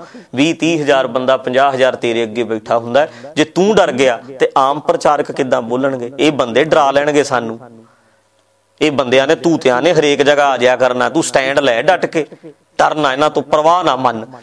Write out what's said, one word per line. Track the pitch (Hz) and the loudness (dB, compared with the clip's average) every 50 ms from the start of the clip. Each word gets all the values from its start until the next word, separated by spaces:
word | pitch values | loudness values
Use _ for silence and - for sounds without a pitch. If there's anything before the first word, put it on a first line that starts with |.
| 170 - - 247 - _ - | -12 -18 -20 -20 -18 _ -4
ਵੀਹ | 123 147 165 156 | -2 0 0 0
ਤੀਹ | - 151 165 170 156 | -2 -2 -2 -2 0
ਹਜ਼ਾਰ | 147 143 139 135 131 | 0 2 2 2 2
ਬੰਦਾ, | 123 117 127 127 131 131 | 0 0 0 2 2 0
ਪੰਜਾਹ | 131 - 127 127 131 139 139 131 | 0 0 -2 0 2 2 2 2
ਹਜ਼ਾਰ | 127 131 127 120 | 2 0 0 0
ਤੇਰੇ | - 131 120 113 117 | 0 -2 -2 -2 -2
ਅੱਗੇ | 117 110 107 120 117 | -2 -2 -4 -4 -4
ਬੈਠਾ | 107 113 107 107 - 117 117 | -4 -4 -6 -4 -2 -2 -2
ਹੁੰਦਾ, | 117 120 120 139 156 156 - - 123 139 160 | -2 0 0 0 0 0 -4 -12 -20 -6 -4
ਜੇ | - 151 | -2 -2
ਤੂੰ | - - 165 190 208 220 | -2 0 0 0 2 2
ਡਰ | 202 180 156 | 2 2 2
ਗਿਆ | 127 123 135 127 117 113 117 135 135 127 | 0 0 2 2 0 -2 -6 -14 -4 -4
ਤੇ | - - - | -2 0 2
ਆਮ | 143 131 135 143 151 | 2 0 0 0 -2
ਪ੍ਰਚਾਰਕ | 143 156 165 160 - 160 147 143 139 - | -2 -2 -2 0 0 0 0 0 -2 -4
ਕਿੱਦਾਂ | 143 - 139 127 123 127 | -4 -6 -2 -2 -2 -2
ਬੋਲਣਗੇ? | 117 113 123 127 139 139 135 123 120 123 139 139 | -2 -2 -4 -2 -2 -2 -4 -6 -8 -8 -4 0
ਇਹ | 143 151 | 0 2
ਬੰਦੇ | 147 123 131 117 113 127 160 | 2 0 -2 0 0 0 0
ਡਰਾ | 156 160 156 147 139 | 2 2 2 2 2
ਲੈਣਗੇ | 135 143 147 151 147 147 135 | 2 0 0 2 0 0 0
ਸਾਨੂੰ। | - 131 120 117 113 113 113 123 120 117 113 113 _ _ _ _ _ _ _ _ _ _ _ _ _ _ _ _ _ _ - | 0 -2 -4 -4 -6 -10 -12 -16 -20 -20 -20 -20 _ _ _ _ _ _ _ _ _ _ _ _ _ _ _ _ _ _ -4
ਇਹ | 147 156 | -2 -2
ਬੰਦਿਆਂ | 139 135 135 123 123 135 135 | 0 -2 -2 0 2 2 2
ਨੇ, | 143 160 | 2 0
ਧੂਤਿਆਂ | 123 - 170 156 131 - 131 123 123 | 0 0 0 0 2 2 0 0 2
ਨੇ | 139 175 165 | 2 2 2
ਹਰੇਕ | 156 151 147 143 135 | 2 2 2 2 2
ਜਗ੍ਹਾ | 139 139 147 139 143 139 | 2 2 2 2 2 2
ਆ | 131 | 2
ਜਾਇਆ | 120 123 123 127 | 2 2 2 2
ਕਰਨਾ। | 120 127 123 123 123 123 120 | 2 2 0 0 0 -2 -2
ਤੂੰ | 131 165 | -2 -2
ਸਟੈਂਡ | 151 127 123 143 131 135 139 147 | -2 0 0 0 0 0 0 0
ਲੈ | 143 131 113 117 | 0 2 0 0
ਡਟ | 143 185 180 170 185 | 2 0 0 0 -2
ਕੇ, | - - 160 143 - 160 - - 156 - _ _ _ _ - | -4 -4 -6 -6 -6 -10 -20 -20 -20 -20 _ _ _ _ -2
ਡਰਨਾ | 151 147 151 156 151 135 | 0 0 0 0 -2 -2
ਇਹਨਾਂ | 127 139 151 151 | 0 0 0 0
ਤੋਂ, | 151 151 | 0 -2
ਪਰਵਾਹ | 131 143 151 151 151 160 175 180 170 | -2 0 0 2 2 2 2 2 2
ਨਾ | 156 127 | 0 0
ਮੰਨ, | 127 131 123 117 110 110 - - 120 | 0 0 -2 -2 -4 -8 -14 -16 -8